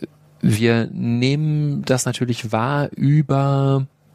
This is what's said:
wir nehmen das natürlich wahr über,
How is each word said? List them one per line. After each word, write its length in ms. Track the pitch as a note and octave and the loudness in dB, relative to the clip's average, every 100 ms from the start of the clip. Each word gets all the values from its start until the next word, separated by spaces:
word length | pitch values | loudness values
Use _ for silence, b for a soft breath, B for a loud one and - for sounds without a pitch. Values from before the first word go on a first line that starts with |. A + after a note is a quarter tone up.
| - _ _ _ | -10 _ _ _
wir 480 | - G#2+ A#2 A#2 A2+ | 0 2 2 2 0
nehmen 920 | - A#2+ A#2+ B2+ D3 D#3 D3+ D3 C#3+ C3+ | -4 -2 0 0 0 0 0 0 -2 -2
das 200 | C3 B2+ | -2 -2
natürlich 460 | - B2 A#2 G#2+ | -2 -2 -4 -4
wahr 380 | A2 B2 C#3+ C#3+ | -2 -2 -2 -4
über, 960 | - C#3 D3+ C#3 C3+ C#3 C#3 C#3 C#3 C3+ _ _ | -2 2 2 2 2 2 2 2 0 -2 _ _